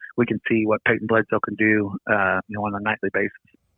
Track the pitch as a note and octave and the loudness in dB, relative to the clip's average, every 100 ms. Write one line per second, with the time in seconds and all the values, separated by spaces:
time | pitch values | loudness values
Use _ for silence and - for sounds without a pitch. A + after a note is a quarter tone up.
0 | - - A#2+ A2 - A2+ G#2+ G#2+ - G#2+ | -4 0 0 0 0 0 2 2 0 0
1 | G#2+ A2 G#2 A2 - G2+ G#2+ G#2+ G2+ G2+ | 2 2 2 -2 -2 0 2 2 0 -4
2 | - G#2 F#2+ F#2 - G#2 G#2 G2+ G#2+ G#2+ | -2 0 2 0 -4 -6 -4 -4 -4 -4
3 | G2 G2 G2+ - _ _ _ | -2 -2 -4 -8 _ _ _